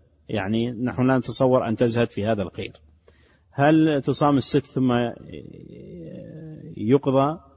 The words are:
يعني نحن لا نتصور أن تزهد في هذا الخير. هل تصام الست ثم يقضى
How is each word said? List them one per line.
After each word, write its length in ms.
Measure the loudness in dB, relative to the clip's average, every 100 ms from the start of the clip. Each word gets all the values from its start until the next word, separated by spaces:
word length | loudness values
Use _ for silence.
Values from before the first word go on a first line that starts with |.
| _ _ -8
يعني 420 | -6 -2 -2 -2
نحن 360 | -4 -6 0 2
لا 120 | 2
نتصور 500 | 0 0 2 2 2
أن 80 | 0
تزهد 340 | 2 2 -2
في 160 | -2 -2
هذا 160 | -2
الخير. 300 | -4 -8 -12 -14 _ _ _ _ _ _ _
هل 520 | 0 4 6 4 2
تصام 340 | 0 0 2 2
الست 300 | 2 0 0
ثم 260 | -2 2 2 0 -6 -16 -18 -18 -20 -20 -20 -18 -16 -16 -16 -16 -16 -18 -18 -16 -4
يقضى 640 | 2 4 4 2 2 -2 -12